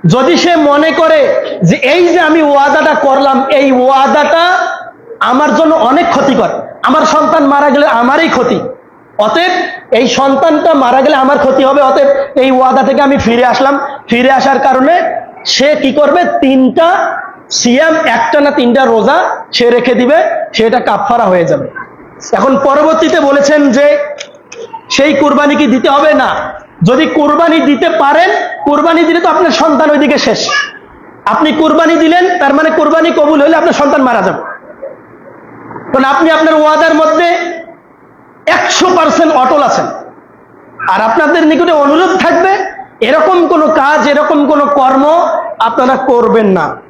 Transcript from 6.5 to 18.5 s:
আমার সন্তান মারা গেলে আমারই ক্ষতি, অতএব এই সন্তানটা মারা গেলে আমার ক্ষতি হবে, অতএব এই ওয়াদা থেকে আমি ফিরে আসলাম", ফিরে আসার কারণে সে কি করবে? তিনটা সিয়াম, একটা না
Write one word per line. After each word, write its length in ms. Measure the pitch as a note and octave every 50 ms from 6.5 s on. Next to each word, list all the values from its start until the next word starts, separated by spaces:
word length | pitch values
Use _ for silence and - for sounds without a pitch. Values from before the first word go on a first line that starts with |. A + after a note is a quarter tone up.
| - - - - - -
আমার 240 | - A3+ C4 D#4 C#4+
সন্তান 380 | - - D#4 D4+ D#4 E4 D#4+ C#4+
মারা 260 | C#4 C#4+ C#4+ C#4+ D4
গেলে 160 | B3+ C#4+ D4
আমারই 420 | D#4+ A#3 A#3 A#3+ B3 C#4 D#4 E4 -
ক্ষতি, 320 | - C4 A#3+ - - - - - - - - - _ - - - - -
অতএব 320 | G#3 A3 A3+ E4 F4 F4+ F4+ F4+ F4+ - - - - -
এই 180 | - A3 C4 A#3+
সন্তানটা 640 | - - C4+ C#4 C4+ C4+ D4+ E4 D4+ D4+ - F4 D#4+
মারা 260 | C#4+ C4+ C4+ B3 C4+
গেলে 160 | C4 D4 D4+
আমার 220 | C4+ C4 C4+ C#4+ C#4+
ক্ষতি 260 | D4 C4+ C4 C4+ C4+
হবে, 180 | C4 C#4 D4
অতএব 560 | C#4 C4 - - C#4 C#4 C#4 C#4 - - - C4+
এই 120 | B3+ C4+
ওয়াদা 320 | C4 B3+ C4 B3+ B3 C#4
থেকে 200 | A3 C#4 C4+ C4
আমি 160 | C#4+ C4+ C#4 C4+
ফিরে 260 | - A3 A#3 B3+ B3
আসলাম", 360 | B3 A#3 A#3+ C4+ C4+ C#4+ D4 C#4+ - - - - -
ফিরে 220 | A#3 A#3+ B3 C4
আসার 280 | C4+ B3+ - C#4+ C4+ B3
কারণে 600 | D#4 C#4 B3+ C4 C4 D4 E4+ F4+ - - - - - - - - -
সে 320 | - - - C4 C#4+ G3+ -
কি 100 | - C4+
করবে? 320 | A#3+ D4+ D4 - D4+ F4+ F4 - - -
তিনটা 760 | E4 C4 C4+ C4 C4 B3 - - E4 F4 F#4 - - - - - - - - - - -
সিয়াম, 460 | - - - A#3+ A#3+ C4 D#4 D#4+ D#4
একটা 440 | D#4 D#4 C4 A3+ A3+ A3+ - - D4
না 100 | C#4+ C#4+